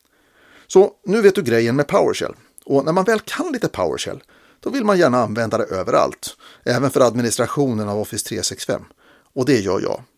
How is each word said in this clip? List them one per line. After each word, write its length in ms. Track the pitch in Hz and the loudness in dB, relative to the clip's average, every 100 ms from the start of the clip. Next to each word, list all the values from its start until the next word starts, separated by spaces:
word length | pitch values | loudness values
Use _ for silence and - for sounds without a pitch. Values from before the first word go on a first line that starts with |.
| _ _ _ _ _ - - | _ _ _ _ _ -20 2
Så 260 | 190 196 - - | 4 4 2 -2
nu 160 | 220 | 4
vet 120 | 202 | 4
du 80 | 208 | 4
grejen 340 | 135 117 117 135 | 2 2 2 0
med 120 | 143 | 0
PowerShell. 460 | 196 135 92 - - _ - | 0 0 -2 -6 -10 _ -14
Och 200 | - 139 | -2 0
när 80 | 156 | 2
man 120 | 180 | 0
väl 160 | 185 214 | 2 0
kan 320 | - - 349 | -2 -6 -6
lite 160 | 254 170 | -4 -4
PowerShell, 540 | - 87 64 - - - _ _ _ | -2 -4 -4 -8 -12 -16 _ _ _
då 100 | - | -6
vill 140 | 269 | -2
man 140 | 214 190 | 2 4
gärna 240 | 156 123 | 4 2
använda 360 | 110 107 113 110 | 0 -2 -2 -2
det 60 | |
överallt, 720 | - 92 92 139 131 - - - - - | -2 -4 0 2 0 -2 -14 -16 -20 -8
även 260 | - 120 135 | -4 -2 0
för 100 | 143 | 2
administrationen 880 | 120 113 117 - 117 - 131 110 104 | 2 2 0 0 -2 0 -2 -2 -4
av 120 | 104 | -4
Office 280 | 101 101 - | -4 -8 -8
tre 140 | 104 | -6
sex 220 | - 98 | -6 -6
fem. 180 | - - - _ _ _ _ | -6 -8 -8 _ _ _ _
Och 100 | - | -2
det 160 | 127 120 | 2 2
gör 200 | 95 98 | 2 -2
jag. 220 | - - 127 | -2 -6 -10